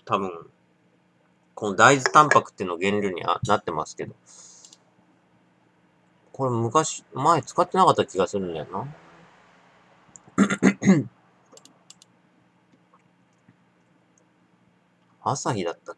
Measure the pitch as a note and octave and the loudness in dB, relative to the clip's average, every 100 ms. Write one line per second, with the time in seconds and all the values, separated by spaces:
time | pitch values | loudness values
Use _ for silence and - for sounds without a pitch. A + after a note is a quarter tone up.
0 | - G#2+ F#2+ E2+ D#2+ _ _ _ _ _ | -4 -4 -4 -10 -20 _ _ _ _ _
1 | _ _ _ _ _ - G#2+ F#2+ A#2 C#3 | _ _ _ _ _ -8 -6 4 6 6
2 | B2+ D#3+ D3 A#2 - - F#2 E2+ G2 G#2 | 4 4 6 4 0 -8 -8 -4 -2 -2
3 | G2+ E2+ E2+ F2 G#2 G#2 - D#2 D2+ - | -4 -6 -4 -4 0 -2 -2 -8 -8 -10
4 | D#2 - _ - - - - - _ _ | -14 -14 _ -20 -20 -20 -20 -20 _ _
5 | _ _ _ _ _ _ _ _ _ _ | _ _ _ _ _ _ _ _ _ _
6 | _ _ _ - C3 A#2 A#2 D#3 D#3 - | _ _ _ -6 -4 -2 0 0 -2 -6
7 | - - D3 E3 - - G#3 F#3+ F3 B2+ | -14 -2 2 2 0 -2 0 4 4 4
8 | G2 F2+ F#2 G2+ F#2 D#2+ D2+ F#2 C3+ D3+ | 0 -2 -2 -2 -6 -8 -8 -10 -10 -14
9 | - - - _ _ _ _ _ _ _ | -20 -20 -20 _ _ _ _ _ _ _
10 | _ - - - G3+ - F#3+ - - E3+ | _ -20 -10 -2 -2 2 0 2 2 2
11 | A2+ - _ _ _ - - _ _ - | 0 -12 _ _ _ -20 -20 _ _ -20
12 | _ _ _ _ _ _ _ _ _ _ | _ _ _ _ _ _ _ _ _ _
13 | _ _ _ _ _ _ _ _ _ _ | _ _ _ _ _ _ _ _ _ _
14 | _ _ _ _ _ _ _ _ _ _ | _ _ _ _ _ _ _ _ _ _
15 | _ _ G#2+ C#3 E3 A2+ E2+ - - | _ _ -6 -4 -4 -4 -6 -8 -16